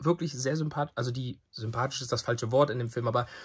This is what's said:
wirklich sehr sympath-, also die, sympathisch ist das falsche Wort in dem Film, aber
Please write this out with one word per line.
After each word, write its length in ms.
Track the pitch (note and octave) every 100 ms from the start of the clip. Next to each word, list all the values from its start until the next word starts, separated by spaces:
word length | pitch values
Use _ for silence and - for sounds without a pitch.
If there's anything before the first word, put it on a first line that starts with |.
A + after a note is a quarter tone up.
wirklich 320 | D3 F3 D#3+
sehr 240 | B2+ C3 D#3
sympath-, 340 | D3+ D3 D3 -
also 160 | B2
die, 280 | B2 B2 - _
sympathisch 500 | - A2+ A2+ C3 -
ist 100 | B2
das 120 | A#2+
falsche 280 | - A#2+ A#2
Wort 200 | C3 C#3+
in 80 | B2
dem 100 | A#2
Film, 180 | A#2+ A#2
aber 200 | A#2+ A#2 -